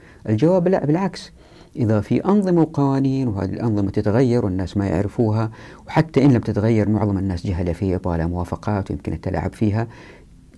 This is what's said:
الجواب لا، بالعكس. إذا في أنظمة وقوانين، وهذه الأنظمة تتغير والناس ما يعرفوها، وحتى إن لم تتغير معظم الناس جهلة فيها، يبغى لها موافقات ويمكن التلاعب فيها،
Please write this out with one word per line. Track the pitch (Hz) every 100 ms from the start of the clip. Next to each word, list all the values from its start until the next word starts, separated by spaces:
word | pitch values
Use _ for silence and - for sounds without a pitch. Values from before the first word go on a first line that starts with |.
| - - -
الجواب | 107 151 185 175
لا، | 190 139
بالعكس. | 160 190 - - - - - - -
إذا | 113 107
في | 104 120
أنظمة | - 208 185 175
وقوانين، | 160 160 139 135 135 135 127
وهذه | 98 95
الأنظمة | 98 117 104 98
تتغير | 107 107 107 131 120
والناس | 107 92 90 101
ما | 98
يعرفوها، | 85 101 - 113 107 110 - - - -
وحتى | - 160 -
إن | 139
لم | 120
تتغير | 110 107 107 113 101
معظم | 107 104 95
الناس | 95 90 101
جهلة | 90 87
فيها، | 82 98
يبغى | 90 92 85
لها | 82
موافقات | 87 87 - - 104 95
ويمكن | 90 -
التلاعب | 82 - 92 92
فيها، | - 104 104 113 - - - - - -